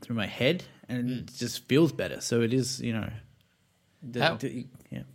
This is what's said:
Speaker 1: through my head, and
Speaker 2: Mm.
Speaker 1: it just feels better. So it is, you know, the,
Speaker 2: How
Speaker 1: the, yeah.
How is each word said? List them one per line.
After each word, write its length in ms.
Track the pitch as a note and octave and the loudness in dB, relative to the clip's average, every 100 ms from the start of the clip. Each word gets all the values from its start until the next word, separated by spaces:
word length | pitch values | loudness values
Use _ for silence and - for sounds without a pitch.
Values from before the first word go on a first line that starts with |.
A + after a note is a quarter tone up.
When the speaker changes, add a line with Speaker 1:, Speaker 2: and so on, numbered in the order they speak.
Speaker 1:
through 140 | - A2+ | -6 -2
my 100 | G2+ | -2
head, 380 | - B2+ F3+ - - - | 2 2 2 -4 -18 -6
and 200 | B2 B2 | -4 -2
Speaker 2:
Mm. 100 | B2+ | -4
Speaker 1:
it 140 | - - | -8 -6
just 300 | A#2 - - | -6 -4 4
feels 240 | C3+ D#3+ | 6 6
better. 280 | - F2+ B1+ | 4 -4 -4
So 200 | - A#2 | 0 2
it 120 | A#2 | 4
is, 280 | C3 A#2+ - | 2 0 -2
you 120 | A#2 | -4
know, 160 | A2+ G#2 G#2+ - _ _ _ _ _ _ _ | -4 -4 -8 -16 _ _ _ _ _ _ _
the, 220 | C3 A#2+ | -8 0
Speaker 2:
How 120 | C#3 A2 | 2 2
Speaker 1:
the, 280 | C3+ B2+ - - - | -6 -8 -12 -16 -12
yeah. 140 | - - | -12 -12